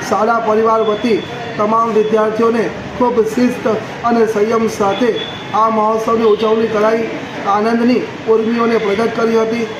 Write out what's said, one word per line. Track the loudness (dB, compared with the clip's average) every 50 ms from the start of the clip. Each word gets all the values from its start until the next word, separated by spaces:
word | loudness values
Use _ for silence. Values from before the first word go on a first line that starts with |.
| -4 -2
શાળા | -2 0 0 0 0 0
પરિવાર | 0 0 0 2 2 2 2 2
વતી | 2 0 -2 -2 0 0 0 0 -2 -6 -10 -10 -10 -8 -4
તમામ | -2 -2 0 2 2 2 2 2
વિદ્યાર્થીઓને | 2 2 2 2 2 2 0 0 2 0 2 2 0 -2 -2 -4 -8 -12 -10 -2
ખૂબ | 0 0 0 2 2 0
શિસ્ત | 0 2 0 0 0 0 -2 -2 -2 -2 -2 -4 -8 -12 -4 -2
અને | 0 2 2 2
સંયમ | 2 2 0 0 2 2 0 0
સાથે | -2 -2 0 -2 -2 0 2 0 0 0 -2 -6 -8 -10 -12 -12 -4 0
આ | 0 2 2
મહોત્સવની | 2 2 2 2 0 0 0 0 0 2 4
ઉજવણી | 2 2 2 2 0 2 2 0
કરાઈ, | 0 0 0 2 2 2 0 -2 -4 -6 -8 -10 -10 -10 -6 -2
આનંદની | -2 0 0 2 0 0 2 2 2 2 2 0 -4 -10 -8 0 2
ઉર્મિઓને | 2 2 2 0 0 0 0 2 2
પ્રગટ | 0 0 0 0 0 0 -2 0
કરી | 0 0 2 2 2
હતી. | 0 0 -2 -4 -4 -6 -6